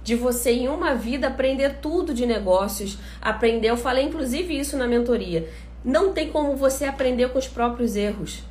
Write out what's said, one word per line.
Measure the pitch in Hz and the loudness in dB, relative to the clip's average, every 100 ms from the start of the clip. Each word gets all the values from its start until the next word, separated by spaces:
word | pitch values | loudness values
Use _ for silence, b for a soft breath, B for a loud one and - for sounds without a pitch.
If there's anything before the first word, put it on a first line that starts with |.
de | - 233 | 0 0
você, | 247 240 269 | 2 0 2
em | 240 254 | 2 2
uma | 320 349 254 | 0 0 0
vida, | 214 277 285 | -2 -2 -2
aprender | 247 262 269 277 277 | 2 0 2 0 0
tudo | 302 339 320 | -2 0 0
de | 240 240 | 0 0
negócios, | 220 196 185 202 - 196 202 B B | 0 4 4 2 -4 -6 -8 B B
aprender, | - 214 233 226 220 | -4 2 2 4 2
eu | 240 | 2
falei, | 269 254 294 | 2 2 0
inclusive, | 320 262 269 349 285 | -2 -2 -2 -2 -2
isso | 285 285 | -2 -2
na | 247 | 2
mentoria. | 240 240 233 185 165 160 B B B | 2 2 0 0 -4 -4 B B B
Não | 240 294 381 | 0 2 2
tem | 330 311 | 0 -2
como | 311 285 269 | 0 0 2
você | 269 269 277 | 2 2 -4
aprender | 269 254 247 247 | 0 0 2 2
com | 262 | 0
os | 262 | -4
próprios | - 240 240 233 202 | -2 -2 0 -2 0
erros. | 208 202 160 - - | -2 -2 -8 -10 -14